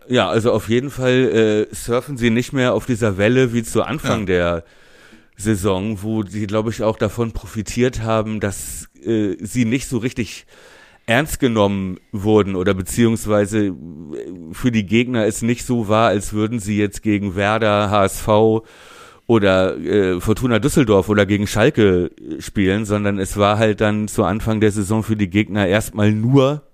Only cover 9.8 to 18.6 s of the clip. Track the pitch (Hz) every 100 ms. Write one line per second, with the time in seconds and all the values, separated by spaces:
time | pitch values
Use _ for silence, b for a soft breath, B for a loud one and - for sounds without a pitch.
9.8 | - 120 120 - 107 - - B B B
10.8 | B B - 117 156 - 131 110 101 101
11.8 | 95 90 _ 107 104 107 98 92 92 95
12.8 | 90 - 113 113 107 104 104 107 101 73
13.8 | 80 76 78 65 60 90 80 - 127 110
14.8 | 98 110 123 120 107 - 113 120 - 120
15.8 | 104 107 113 101 - 104 107 120 98 104
16.8 | 104 - 107 104 101 90 101 110 110 104
17.8 | 104 104 98 - - 107 110 110